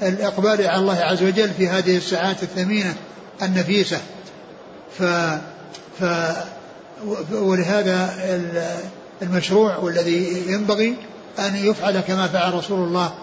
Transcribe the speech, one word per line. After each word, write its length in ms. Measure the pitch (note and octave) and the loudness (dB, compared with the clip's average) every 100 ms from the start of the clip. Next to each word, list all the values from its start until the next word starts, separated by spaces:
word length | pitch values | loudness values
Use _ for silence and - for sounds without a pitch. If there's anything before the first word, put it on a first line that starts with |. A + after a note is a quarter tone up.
الإقبال 680 | F#3+ F#3+ G#3 G3 G#3 G#3+ F#3+ | -2 0 0 2 4 4 4
على 140 | F#3 | 4
الله 140 | G3 F3+ | 4 4
عز 280 | E3 F3+ | 2 4
وجل 260 | F#3+ F#3+ G#3+ | 4 4 2
في 180 | F#3 F#3 | 2 2
هذه 300 | F#3+ F3+ F3+ | 2 4 2
الساعات 460 | E3+ F3+ F#3 F#3+ | 2 0 0 -2
الثمينة 520 | F#3 F#3+ F#3 G#3 F#3 D#3+ - - - - | -4 -2 0 0 0 -4 -12 -18 -16 -6
النفيسة. 600 | G3 F#3 D#3+ G3+ F#3 E3 - - - - - - - - - - | 0 2 2 2 2 -2 -6 -16 -18 -18 -20 -20 -20 -20 -14 -2
ف-، 380 | F3+ F3 E3 D#3 D3+ - - - - - | 0 2 0 -2 -6 -16 -18 -18 -14 -2
ف-، 440 | F3+ E3+ E3 - - - - - - - G#3+ G3+ D#3+ | 0 2 0 -2 -6 -12 -18 -20 -20 -10 -6 -6 -4
ولهذا 800 | G#3+ F#3+ F#3 E3+ G#3 F#3+ F#3 F#3 F#3 | 0 2 2 2 2 2 2 0 -2
ال-، 680 | F#3+ F3+ F3 E3+ E3+ E3+ F#3 - - - | -2 -2 -2 -4 -4 -6 -10 -14 -18 -8
المشروع 560 | F#3 F3+ E3 G3 A3 E3 | -2 0 4 4 4 2
والذي 680 | F3 E3+ E3+ E3+ F3+ F3+ F3+ | 0 2 2 2 2 -2 0
ينبغي 480 | G3+ G#3 G#3 A3+ B3 - - - - | 0 2 2 2 0 -8 -18 -12 -4
أن 160 | G3 G3 | -4 0
يفعل 440 | G3+ G#3+ G3 F#3 | 2 2 2 0
كما 280 | F3+ F#3+ F#3 | 0 0 2
فعل 260 | F3+ F3 | 2 2
رسول 340 | F3 E3 G3 F3 | 0 -2 0 0
الله 260 | F3+ F3 - | 0 0 -4